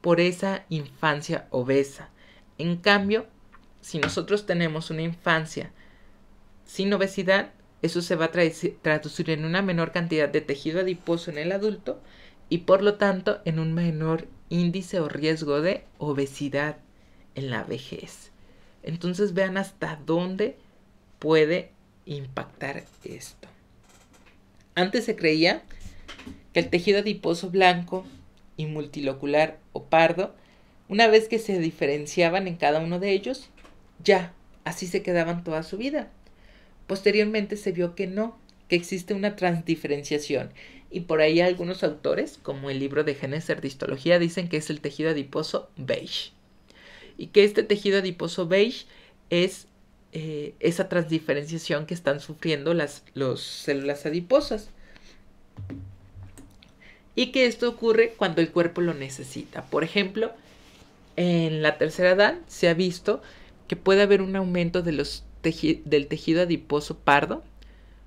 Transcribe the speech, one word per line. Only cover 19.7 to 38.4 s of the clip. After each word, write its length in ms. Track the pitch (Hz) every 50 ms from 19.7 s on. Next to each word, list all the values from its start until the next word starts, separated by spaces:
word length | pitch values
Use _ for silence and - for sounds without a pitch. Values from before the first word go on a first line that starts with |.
| - - 160 160 156 147 131
dónde 500 | 160 165 175 180 190 185 196 214 269 - - - - _ _ _ _ _ _ _ _ _ _
puede 540 | - 156 160 156 151 151 175 - - - _ _ _ _ _ _ _
impactar 800 | 180 147 139 135 131 131 - - - - - 147 139 143 - - - _ _ -
esto. 440 | - - 131 - - - - - - - _ _ _ _ - _ _ _ _ _ _ - - _ - _ _ _ _ _ - _ _ _
Antes 300 | 175 180 196 - 240 -
se 100 | 226 -
creía 480 | - 170 156 156 156 165 185 269 320 - - - - - - - - - - - - - - - - - -
que 80 | - 165
el 100 | - -
tejido 300 | - 170 175 208 196 202
adiposo 500 | 202 214 208 - - 165 170 175 196 180
blanco 540 | 175 190 185 180 175 175 175 - 185 185 - - - - - - - - - - -
y 100 | 156 156
multilocular 920 | 156 151 151 143 143 - 147 139 135 135 131 143 143 147 151 156 156 - - - -
o 120 | - 135 131
pardo, 500 | - 165 160 165 165 165 180 202 - - - - _ _ - - _ _ - _ -
una 180 | 196 214 233
vez 220 | 214 220 220 220 -
que 100 | 233 220
se 200 | 220 - 196 175
diferenciaban 880 | 160 165 - - 165 139 147 147 147 156 - 180 170 165 175 196 190 180
en 80 | 170
cada 240 | - 147 147 151 160
uno 180 | 165 170 175 175
de 140 | 196 202
ellos, 380 | 190 190 - 247 269 - - - - - - - - - - - _ -
ya, 300 | 170 196 196 180 175 - - - - - - - -
así 220 | 160 165 - 190
se 160 | 175 202 190
quedaban 420 | - 180 175 170 165 170 175 175 170
toda 180 | 170 156 160 160
su 120 | - 196
vida. 340 | 202 247 277 302 277 214 - - - - - - - - - - - - - - - -
Posteriormente 680 | - 196 196 - 208 202 214 208 214 220 214 202 208 214
se 160 | 208 - 196
vio 220 | 170 175 175 170 175
que 120 | - 190
no, 320 | 180 190 214 226 233 - -